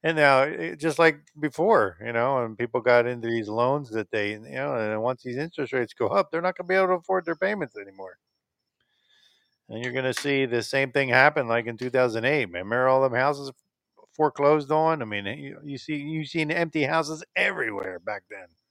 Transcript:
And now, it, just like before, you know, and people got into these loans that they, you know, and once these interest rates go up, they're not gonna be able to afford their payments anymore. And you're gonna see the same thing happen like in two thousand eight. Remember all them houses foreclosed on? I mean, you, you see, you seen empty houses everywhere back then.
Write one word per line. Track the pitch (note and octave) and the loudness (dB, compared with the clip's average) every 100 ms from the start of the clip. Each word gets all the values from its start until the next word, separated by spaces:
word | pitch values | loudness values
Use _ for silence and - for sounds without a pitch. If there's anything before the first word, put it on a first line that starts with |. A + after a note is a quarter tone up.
And | D#3+ D#3+ | 0 4
now, | C#3+ C3+ | 6 6
it, | C#3+ E3 E3 D3 | 4 -2 -8 -4
just | D#3+ D3+ | -4 4
like | E3 D3 _ D3+ | 4 2 _ -8
before, | D3 - F#3 G3+ G2+ E2+ | -8 0 4 4 4 -2
you | A2 | -4
know, | A#2 B2 C3+ | 0 0 0
and | A#2 G#2+ | -2 -4
people | A#2+ B2 | -4 0
got | A#2 A#2+ A#2+ | 4 4 4
into | B2 A2+ | -2 -2
these | A#2 G#2+ | -2 -2
loans | A2 B2 C#3+ C3 | 0 2 0 -4
that | A2 G#2 | -6 -4
they, | A2 G#2 | -2 -2
you | G#2+ | -6
know, | A2+ C3+ C#3+ B2+ | -10 -8 -6 -4
and | G#2+ G#2+ | -4 -2
once | A#2 B2+ | -2 -4
these | B2+ B2 | -8 -8
interest | D#3+ - C3+ | -8 -6 -4
rates | C3 A#2 | -2 -4
go | - A2 | -2 0
up, | G3 F#3 | 0 0
they're | E3 | -2
not | F3+ F3+ | -4 -6
gonna | F3 | -2
be | F#3+ | 0
able | F#3 | 2
to | |
afford | F3+ - F#3 E3 | 0 0 -4 -2
their | E3 | -4
payments | F#3+ G#3 C#3+ G#2+ | -4 -4 -6 -10
anymore. | G2+ F#2+ F#2+ - _ _ _ _ _ _ _ _ _ _ _ _ _ _ _ | -16 -16 -18 -18 _ _ _ _ _ _ _ _ _ _ _ _ _ _ _
And | A2 | -8
you're | B2 | -6
gonna | B2+ C3 | -2 -2
see | A#2+ C#3+ C#3 C3 | -2 0 0 2
the | A#2+ | 0
same | G#2+ C3+ C3+ | 0 -2 0
thing | C#3 C3 | 0 2
happen | B2 C#3+ D3+ A#2+ | 6 6 4 0
like | A#2 A2+ | 0 -2
in | A2+ | -6
two | B2+ | -2
thousand | B2+ B2+ A2+ A#2+ | 2 2 2 0
eight. | D3 G#2 | 0 -2
Remember | F2 F#2+ A#2+ C3 | -6 -2 2 4
all | C3 | 4
them | C3+ | 2
houses | A#2+ C3+ C#3+ C#3 - _ _ _ _ _ | 2 0 0 -8 -14 _ _ _ _ _
foreclosed | - D3+ - C#3+ D3+ C#3 | -2 -2 4 4 4 2
on? | D#3 D#3+ D#3+ | 2 2 0
I | A2+ | -2
mean, | G#2 G2 | -4 -4
you, | C#3 C#3 - | -8 -12 -14
you | D3+ C#3 | -12 -12
see, | - D3 | -8 -8
you | D3 D#3+ D3 | -4 -6 -4
seen | E3+ D3+ | -4 -2
empty | E3+ E3 D#3 | -2 -2 0
houses | C#3 D#3+ D3 D#3 - F#3 | 0 0 -2 -8 -8 -2
everywhere | - - A#2 G2+ F#2+ F2+ | -2 0 -6 -6 -8 -8
back | F#2+ G2+ _ | -8 -10 _
then. | G2+ F2+ _ _ | -20 -20 _ _